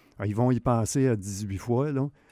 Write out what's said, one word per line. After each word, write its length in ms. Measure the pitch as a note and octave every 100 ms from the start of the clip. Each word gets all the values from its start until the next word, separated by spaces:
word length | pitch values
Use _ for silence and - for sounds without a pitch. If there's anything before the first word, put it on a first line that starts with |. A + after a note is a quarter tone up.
| _ -
euh, 60 | G2+
ils 80 | G#2
vont 160 | B2
y 80 | A#2+
penser 480 | B2+ A#2 A2 C#3+ C3
à 80 | A2
dix-huit 420 | F#2+ G2 G#2 F#2+
fois, 360 | - A#2+ D3
là. 160 | C3+ C#3+ - _